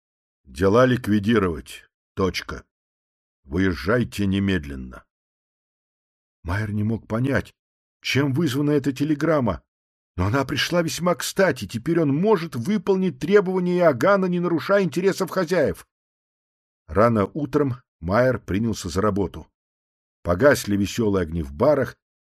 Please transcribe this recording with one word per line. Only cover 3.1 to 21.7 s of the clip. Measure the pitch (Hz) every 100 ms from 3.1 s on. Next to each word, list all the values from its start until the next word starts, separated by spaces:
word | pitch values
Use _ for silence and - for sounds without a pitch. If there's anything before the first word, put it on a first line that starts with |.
| _ _ _
Выезжайте | - 78 95 85 78 123 113 - 101
немедленно». | 98 98 95 71 67 64 - - _ _ _ _ _ _ _ _ _ _ _ _ _
Майер | 80 95 107
не | 104
мог | 107 110 -
понять, | 110 131 123 - - _ _ _ _
чем | - 131 143
вызвана | 131 170 127 147
эта | 147 135
телеграмма, | 135 147 147 156 156 117 85 _ _ _ _ _ -
но | 92
она | 123
пришла | 131 143 - 175
весьма | 165 - 175
кстати. | 170 - - 190 127 98
Теперь | 117 120 170
он | 156
может | 139 202 208 165
выполнить | 131 120 214 208 190 185 127
требования | 151 202 185 185 180 180
Иоганна, | 170 131 170 202 185
не | 175
нарушая | 175 165 131 202
интересов | 185 170 190 170 185
хозяев. | - 170 180 127 85 - _ _ _ _ _ _ _ _ _ -
Рано | 80 113 113 98
утром | - 143 147 143 123 _ _
Майер | 82 104 127 117
принялся | - 90 113 101 92
за | 87
работу. | 107 98 92 82 80 _ _ _ _ _ _ _
Погасли | - 90 135 127 - 101
веселые | 101 - 110 98
огни | 85 82
в | 71
барах, | 71 135